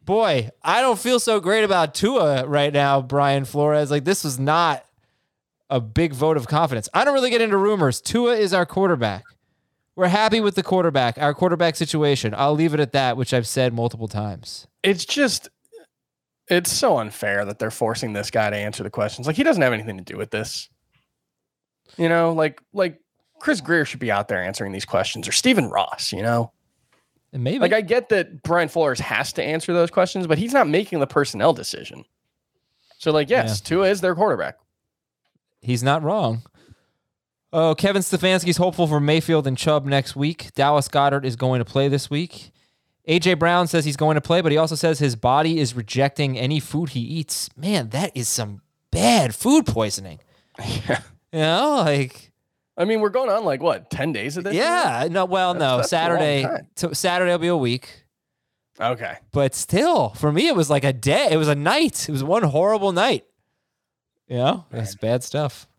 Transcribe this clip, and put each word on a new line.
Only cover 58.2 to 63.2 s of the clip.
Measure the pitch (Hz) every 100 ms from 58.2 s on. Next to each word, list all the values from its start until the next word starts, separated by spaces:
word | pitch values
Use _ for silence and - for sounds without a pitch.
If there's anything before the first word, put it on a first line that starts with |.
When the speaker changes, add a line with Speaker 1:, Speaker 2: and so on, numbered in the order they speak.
| _ _ _ _ _ _
Speaker 2:
Okay. | 117 120 110 - _
Speaker 1:
But | 143 135 -
still, | - 180 320 320 -
for | - 151
me, | 151 320
it |
was | 226 147
like | 143
a | 139
day. | 127 131 185 202
It | 160
was | 151
a | 143
night. | 156 269 320 - -
It |
was | 139
one | 139 214
horrible | 175 143 190 220 196
night. | 180 233 170